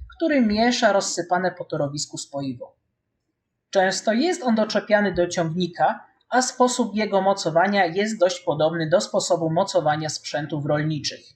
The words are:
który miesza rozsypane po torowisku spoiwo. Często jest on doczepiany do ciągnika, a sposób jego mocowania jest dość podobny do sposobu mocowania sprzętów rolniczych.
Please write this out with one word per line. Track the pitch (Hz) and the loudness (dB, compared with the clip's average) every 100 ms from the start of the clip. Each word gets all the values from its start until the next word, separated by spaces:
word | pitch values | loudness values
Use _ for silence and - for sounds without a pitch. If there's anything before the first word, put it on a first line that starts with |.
| - - | -20 -4
który | 320 285 | 0 2
miesza | 220 214 240 240 226 | 2 4 2 4 4
rozsypane | 196 185 - 165 180 185 | 2 0 -4 -2 0 0
po | 175 | -4
torowisku | 170 156 143 147 - 147 | -6 -4 -4 -4 -10 -12
spoiwo. | - 139 139 120 - _ _ _ _ _ _ _ _ _ _ | -12 -8 -8 -8 -14 _ _ _ _ _ _ _ _ _ _
Często | 196 190 190 - | 0 0 0 0
jest | 226 330 359 | 0 0 0
on | 254 | 0
doczepiany | 220 214 208 - 208 202 | 0 0 -2 0 2 2
do | 170 175 | 0 0
ciągnika, | 180 165 170 175 - 160 226 - _ _ | 0 -2 -2 -4 0 0 0 -10 _ _
a | 247 | -2
sposób | 247 - 247 247 208 | 0 2 2 2 -2
jego | 202 208 196 | -2 0 2
mocowania | 190 196 165 160 190 202 175 | 2 0 0 2 2 2 0
jest | 175 214 220 | 0 -2 2
dość | 262 269 | 0 2
podobny | - 143 156 170 160 | -2 0 0 0 0
do | 180 | 0
sposobu | 214 202 - 170 160 | 0 -2 0 0 0
mocowania | 165 190 185 156 151 156 | 0 0 0 0 0 -4
sprzętów | - - 147 151 151 143 | -8 -8 -6 -4 -4 -2
rolniczych. | 151 156 151 - - - | -2 0 -4 -6 -10 -14